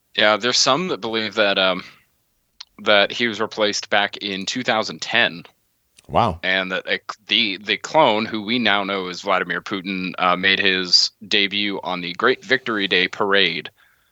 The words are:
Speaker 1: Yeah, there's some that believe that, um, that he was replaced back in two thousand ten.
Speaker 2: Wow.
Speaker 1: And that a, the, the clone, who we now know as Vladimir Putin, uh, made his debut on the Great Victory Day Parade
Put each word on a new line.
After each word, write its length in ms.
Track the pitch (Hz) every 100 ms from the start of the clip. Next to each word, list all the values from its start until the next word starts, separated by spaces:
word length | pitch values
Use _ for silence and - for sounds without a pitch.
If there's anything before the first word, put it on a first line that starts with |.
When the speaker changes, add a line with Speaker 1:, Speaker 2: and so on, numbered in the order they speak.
| _ -
Speaker 1:
Yeah, 200 | 107 104
there's 220 | 120 -
some 300 | 139 139 185
that 120 | 110
believe 340 | 113 113 107
that, 240 | 110 101 98
um, 260 | 95 92 - - _ _ _ _ _ - - -
that 300 | 107 101 101
he 160 | - 120
was 120 | 101
replaced 480 | 107 - 104 - -
back 260 | 104 101 -
in 300 | 101 95 95
two 180 | 127
thousand 360 | 123 110 104 -
ten. 440 | - 120 98 85 - _ _ _ _ _ -
Speaker 2:
Wow. 320 | 78 113 82
Speaker 1:
And 300 | 92 95 92
that 120 | 92 -
a, 100 | 98 - - -
the, 300 | 107 110 90
the 180 | 104 95
clone, 480 | - 156 135 107
who 180 | 110 110
we 160 | 101 123
now 240 | 107 101
know 240 | 95 98 90
as 140 | 87
Vladimir 400 | 98 92 90 87
Putin, 500 | - 98 92 92 92 -
uh, 160 | 90
made 240 | 90 98 95
his 540 | 98 92 90 - - - 101
debut 500 | 104 98 101 104 98
on 160 | 90 90
the 140 | 87
Great 300 | 87 120 127
Victory 440 | - 127 120 107 95
Day 180 | 92 90
Parade 640 | - 101 98 90 82 - _ _ _ _